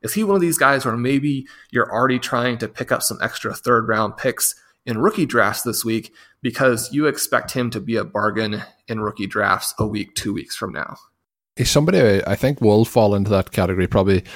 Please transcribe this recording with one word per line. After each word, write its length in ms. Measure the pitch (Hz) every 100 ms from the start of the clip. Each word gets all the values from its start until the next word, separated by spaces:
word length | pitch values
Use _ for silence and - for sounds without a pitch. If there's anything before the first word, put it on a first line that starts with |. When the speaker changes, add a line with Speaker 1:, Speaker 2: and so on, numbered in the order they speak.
Speaker 1:
Is 100 | 110
he 120 | 208
one 120 | 214 196
of 60 |
these 160 | 170 156
guys 260 | 135 139
where 120 | 123 113
maybe 500 | 120 139 147 139 135 - -
you're 200 | 120 113
already 280 | 107 131 127
trying 400 | - 127 123 117
to 100 | 113
pick 240 | - 123
up 100 | -
some 160 | - -
extra 320 | 110 - 110
third 340 | - - 120 113
round 300 | 110 107 -
picks 360 | 131 117 - - _ _ -
in 120 | 110
rookie 280 | 165 - 156
drafts 360 | 117 101 104
this 220 | 123 107
week 280 | 113 113 110 _ - _
because 500 | 127 117 135 117 -
you 140 | 143 151
expect 440 | 147 - - -
him 180 | 131 123
to 120 | 113
be 160 | 98 113
a 80 |
bargain 580 | - 104 107 107 110 104 - _ -
in 140 | 113
rookie 260 | 107 101 98
drafts 480 | 107 101 95 - -
a 80 | 107
week, 280 | 104 101
two 180 | - -
weeks 240 | 101 - -
from 160 | 98
now? 240 | - 71 - _ _ _ _ _ -
Speaker 2:
He's 120 | 123
somebody 320 | 147 156 185
I, 220 | 120 98
I 120 | - 101
think 240 | 131 143
will 240 | 110 104
fall 320 | 113 - 107 101
into 140 | 98
that 200 | 101 92
category, 380 | - 92 92 90
probably, 340 | 107 95 95 -